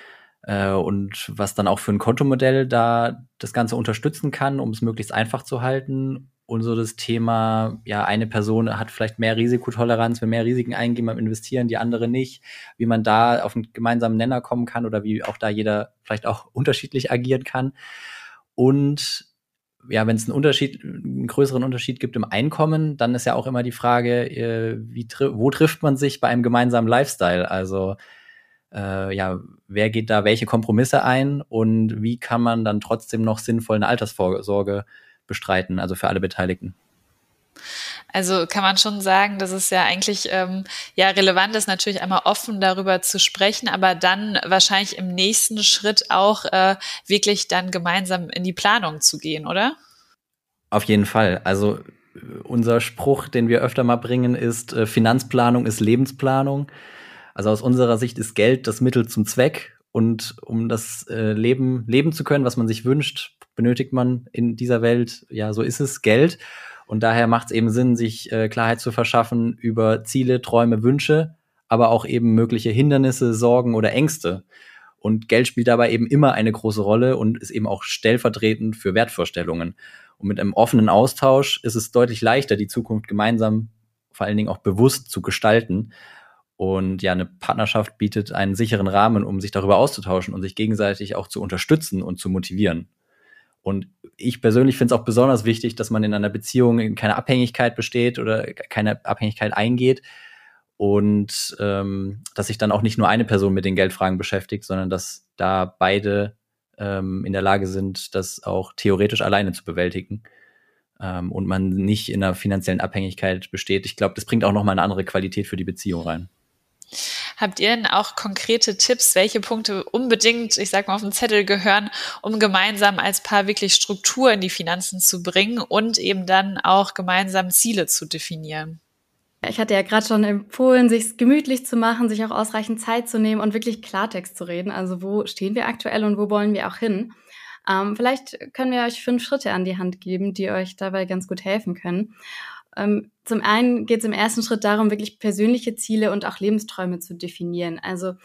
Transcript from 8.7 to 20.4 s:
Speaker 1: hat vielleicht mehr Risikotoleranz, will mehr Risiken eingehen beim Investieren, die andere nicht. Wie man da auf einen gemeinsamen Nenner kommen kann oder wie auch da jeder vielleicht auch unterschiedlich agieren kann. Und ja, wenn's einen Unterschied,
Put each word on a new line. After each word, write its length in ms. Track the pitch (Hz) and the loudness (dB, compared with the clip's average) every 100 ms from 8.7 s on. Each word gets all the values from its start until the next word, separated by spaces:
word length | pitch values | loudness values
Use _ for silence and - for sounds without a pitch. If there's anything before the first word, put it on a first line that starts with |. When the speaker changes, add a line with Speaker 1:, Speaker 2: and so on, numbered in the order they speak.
| 104 | -2
Speaker 1:
hat 140 | 110 | -8
vielleicht 260 | - 110 110 | -6 -6 -2
mehr 200 | 113 110 | 0 0
Risikotoleranz, 840 | 120 123 123 117 117 113 117 117 | 0 0 -2 -2 0 2 0 0
will 80 | 113 | -2
mehr 160 | 117 | 0
Risiken 320 | 117 127 120 104 | 0 -2 -2 -2
eingehen 300 | 120 120 113 | -2 -2 -2
beim 120 | 113 | -2
Investieren, 520 | 110 110 - 131 117 | -4 -4 -6 -2 -2
die 80 | 110 | -2
andere 320 | 117 117 117 | -2 -2 0
nicht. 340 | 127 131 - - - - - | -2 -4 -8 -20 -20 -14 -4
Wie 100 | 117 | 0
man 200 | 113 107 | 2 4
da 380 | 110 120 120 | 4 4 2
auf 120 | 104 120 | 0 -6
einen 160 | 110 | -8
gemeinsamen 460 | - 117 120 117 110 | -4 -2 0 0 0
Nenner 240 | 120 123 | 0 -2
kommen 240 | - 120 117 | -4 -4 -4
kann 200 | 120 113 | -6 -4
oder 200 | 110 107 | -4 -4
wie 180 | 107 | -4
auch 140 | - - | -4 -4
da 100 | 107 | -4
jeder 460 | 104 107 104 104 _ | -2 -2 -2 -4 _
vielleicht 220 | - 107 - | -8 -6 -4
auch 220 | 104 - | -6 -8
unterschiedlich 580 | 123 151 - - 135 123 | -4 -2 -2 -2 -6 -2
agieren 320 | 123 123 131 - | -2 0 -2 -2
kann. 260 | 127 135 - - - - - - - _ - | -4 -4 -6 -18 -20 -20 -20 -20 -20 _ 2
Und 720 | 127 139 139 147 - - - _ _ _ _ _ 123 | 4 4 2 -2 -6 -8 -12 _ _ _ _ _ -4
ja, 180 | 110 110 | 0 2
wenn's 220 | 110 110 | 0 -2
einen 60 | |
Unterschied, 460 | 143 | 2